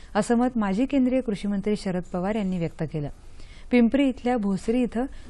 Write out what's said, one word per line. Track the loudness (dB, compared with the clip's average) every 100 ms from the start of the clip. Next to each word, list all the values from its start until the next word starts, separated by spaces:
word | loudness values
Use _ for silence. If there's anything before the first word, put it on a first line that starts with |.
| -2
असं | -2 2
मत | 2 2 2
माजी | 0 2 2
केंद्रीय | 2 4 2
कृषी | 0 -4 -2
मंत्री | -2 0 0
शरद | 0 -4 -4
पवार | -4 -2
यांनी | -2 -2 -2
व्यक्त | -4 -4 -4
केलं. | -4 -6 -10 -16 -16 -16 -16 2
पिंपरी | 4 6 4 2
इथल्या | 2 0 0
भोसरी | 0 0 0 0
इथं | 0 -2 -4 -8